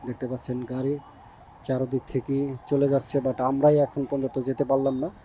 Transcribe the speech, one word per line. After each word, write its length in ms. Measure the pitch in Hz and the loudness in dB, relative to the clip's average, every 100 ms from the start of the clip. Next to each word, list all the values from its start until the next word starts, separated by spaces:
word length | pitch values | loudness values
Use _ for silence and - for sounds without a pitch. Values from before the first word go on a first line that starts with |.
| 120 | -8
দেখতে 200 | 120 123 | -6 -6
পাচ্ছেন 360 | 127 - 127 | -6 -6 -6
গাড়ি 360 | 123 127 135 143 - - - - - - | -4 -4 -2 -4 -8 -20 -20 -20 -20 -16
চারদিক 380 | - 127 131 131 - | -4 -2 0 -2 -2
থেকে 480 | 135 123 139 139 131 - | -6 -2 -2 -2 -6 -2
চলে 220 | 143 139 | 2 4
যাচ্ছে, 300 | 139 - 143 | 2 0 -2
but 220 | 131 123 | 0 0
আমরাই 360 | 131 135 147 151 | 0 4 6 6
এখন 280 | 143 - 131 | 4 0 -4
পর্যন্ত 360 | 139 131 139 | -2 -2 -2
যেতে 220 | 127 131 | -4 -2
পারলাম 360 | 135 135 135 131 | 2 2 2 -2
না। 100 | 160 - | -6 -8